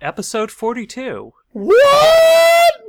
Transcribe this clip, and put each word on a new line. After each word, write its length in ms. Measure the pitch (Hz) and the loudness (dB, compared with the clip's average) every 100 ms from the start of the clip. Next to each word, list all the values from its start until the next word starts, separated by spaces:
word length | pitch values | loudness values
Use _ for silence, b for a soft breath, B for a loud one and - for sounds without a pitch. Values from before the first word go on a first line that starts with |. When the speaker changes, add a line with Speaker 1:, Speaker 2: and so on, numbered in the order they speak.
Speaker 1:
episode 500 | 143 - 196 226 220 | -14 -12 -10 -8 -8
forty-two. 840 | - 220 240 208 - 262 110 110 _ _ | -8 -10 -10 -12 -14 -14 -14 -16 _ _
Speaker 2:
What? 1200 | 214 214 453 554 587 622 659 659 330 659 679 679 - | -10 0 2 4 2 2 4 4 4 4 4 2 -2